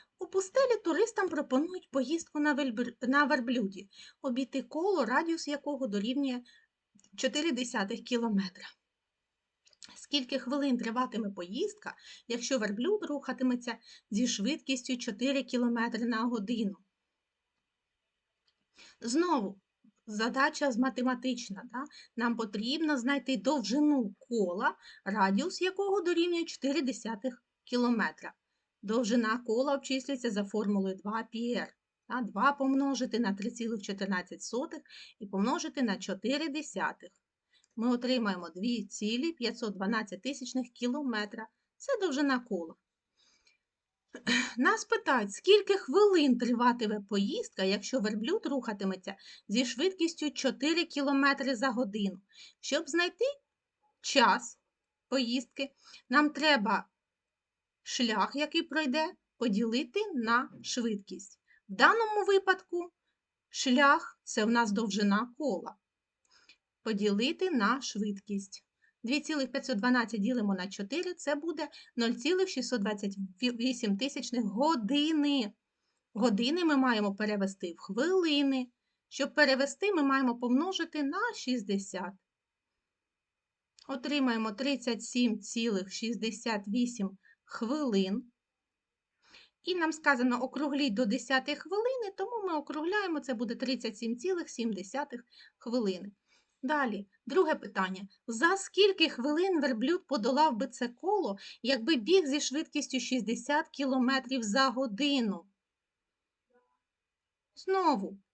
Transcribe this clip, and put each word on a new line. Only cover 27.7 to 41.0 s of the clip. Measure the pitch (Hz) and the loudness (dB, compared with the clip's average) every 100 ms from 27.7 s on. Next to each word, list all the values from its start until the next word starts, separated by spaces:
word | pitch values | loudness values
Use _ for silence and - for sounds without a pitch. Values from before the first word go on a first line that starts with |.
| 247 240 226 165 - - - _ _ _ _ | 0 2 2 0 -2 -16 -16 _ _ _ _
Довжина | 196 226 214 254 220 233 | -2 0 4 2 2 0
кола | - 226 285 277 | 0 0 2 0
обчислюється | - 269 262 269 233 | 0 -4 -2 -4 -2
за | 202 | -2
формулою | 202 208 208 202 190 190 | -2 -2 0 2 0 -4
два | 208 226 226 | -4 -6 -6
пі | 226 240 | -6 -2
р. | 208 156 _ _ _ - | -2 -4 _ _ _ -8
Та, | 240 | -6
два | 196 196 269 | -4 2 2
помножити | 277 269 269 277 262 254 226 | 4 2 2 2 0 -2 0
на | 240 | 0
три | 196 240 | 0 -4
цілих | - 226 220 | -4 -6 -6
чотирнадцять | - 196 196 180 180 165 | -6 -6 -2 -2 -4 -12
сотих | - 233 320 311 - - - - | -6 -4 -6 -8 -16 -20 -20 -16
і | 202 | -6
помножити | 190 220 320 320 285 | 0 0 0 -2 -2
на | 233 185 | -2 -2
чотири | - 190 214 285 320 | -4 -4 -2 0 -2
десятих. | 302 294 185 156 - - _ _ _ _ _ _ - | -4 -6 -4 -4 -6 -18 _ _ _ _ _ _ -2
Ми | 240 | 0
отримаємо | 240 247 254 208 185 165 | 0 2 0 0 -2 -6
дві | 175 240 233 202 | -4 -2 -2 -4
цілі | - 208 240 330 | -4 -2 0 -2
п'ятсот | 330 233 240 220 | -2 -6 -4 -6
дванадцять | 190 190 226 208 190 | -2 -2 -2 -4 -8
тисячних | 254 277 254 254 247 | -6 -6 -6 -4 -6
кілометра. | - 247 294 | -4 -4 -2